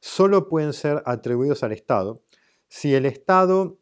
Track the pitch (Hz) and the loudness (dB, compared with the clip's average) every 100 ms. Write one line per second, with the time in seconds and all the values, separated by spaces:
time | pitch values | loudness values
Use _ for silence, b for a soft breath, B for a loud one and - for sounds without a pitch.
0 | - - 196 196 190 165 151 143 151 147 | -14 2 4 4 0 -4 -4 -4 -4 -4
1 | - 120 - 120 135 143 117 107 _ 117 | -4 -6 -4 -2 -2 -2 -4 -8 _ -2
2 | 95 113 _ _ _ _ _ - 147 135 | -2 -8 _ _ _ _ _ -8 0 0
3 | 135 135 - 185 185 190 185 185 | 0 -6 2 4 4 2 0 -8